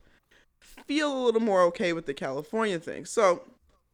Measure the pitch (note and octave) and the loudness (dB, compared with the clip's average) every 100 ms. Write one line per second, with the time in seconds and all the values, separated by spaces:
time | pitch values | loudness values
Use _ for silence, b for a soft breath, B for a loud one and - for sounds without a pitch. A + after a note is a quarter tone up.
0 | _ b _ b b _ - - - D4 | _ b _ b b _ -20 -20 -4 -2
1 | D4 C4 B3 A3+ A3+ F#3+ F3 F3 F#3 E3 | 0 0 2 2 2 4 4 2 -2 -2
2 | D#3+ C#3 D#3 C3+ D3+ A3 A3 F3 E3 D2+ | -6 -6 -6 -6 -6 -4 -2 -4 -8 -12
3 | D3+ - G3+ F3 - _ _ _ _ | -6 2 4 2 -2 _ _ _ _